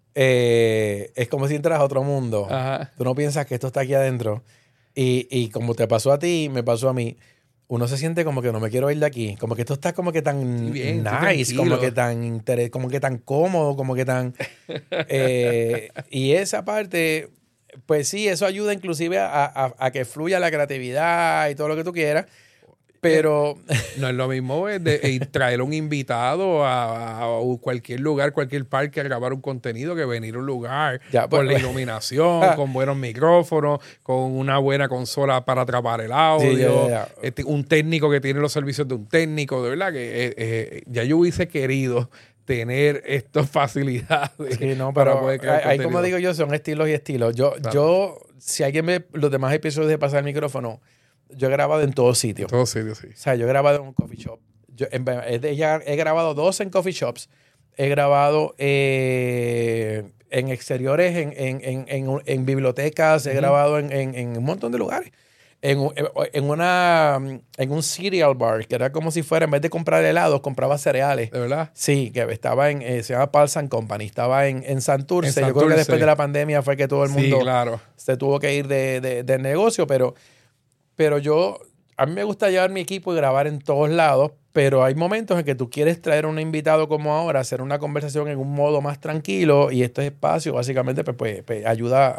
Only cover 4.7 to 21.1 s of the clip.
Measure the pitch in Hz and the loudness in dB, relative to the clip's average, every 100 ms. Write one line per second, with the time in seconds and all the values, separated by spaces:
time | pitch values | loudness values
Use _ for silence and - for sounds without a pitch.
4.7 | _ _ - 127 123 123 131 113 107 120 | _ _ -2 0 0 0 -2 -2 -2 -2
5.7 | 113 113 113 131 143 170 170 151 131 117 | 0 2 2 4 2 2 0 -2 -2 -2
6.7 | 117 131 127 117 - _ _ _ _ _ | 0 0 -2 -4 -8 _ _ _ _ _
7.7 | 120 120 135 160 165 156 135 123 110 110 | -4 -2 -2 -2 -2 -2 -2 -2 -2 -2
8.7 | 123 139 147 151 127 110 101 113 113 120 | 0 0 0 -2 -2 -6 -6 -6 -4 -4
9.7 | 139 175 170 180 160 147 139 127 120 117 | -4 -4 -4 -2 -2 -2 -2 -2 -4 -4
10.7 | 147 123 110 107 117 180 160 117 120 170 | -4 -4 -2 -2 0 2 2 0 0 2
11.7 | 127 127 117 120 117 117 113 110 120 120 | 2 0 0 0 -2 -4 -4 -2 -2 -2
12.7 | 131 127 135 135 123 - 139 175 180 151 | -4 -6 -4 -4 -4 -2 0 2 2 0
13.7 | 139 131 127 131 127 127 123 - - - | -2 -2 -2 0 -2 -4 -8 -12 -14 -14
14.7 | 214 - 180 156 135 131 123 120 117 117 | -14 -6 -6 -2 0 2 2 2 2 0
15.7 | 117 110 - - 139 135 165 196 214 202 | -2 -6 -14 -10 -2 2 2 2 -4 -4
16.7 | 214 202 170 160 156 160 _ _ _ _ | -4 -2 -2 0 -2 -6 _ _ _ _
17.7 | - - 151 139 202 208 170 190 196 208 | -20 -2 0 0 -2 -2 0 -2 -2 -2
18.7 | 202 180 156 165 190 190 147 139 135 131 | -4 -4 -4 -2 0 0 0 0 0 -4
19.7 | - 131 135 123 147 160 185 175 156 143 | -2 -4 -2 -6 -6 -2 0 0 0 -2
20.7 | 135 127 131 170 | -4 -4 -2 0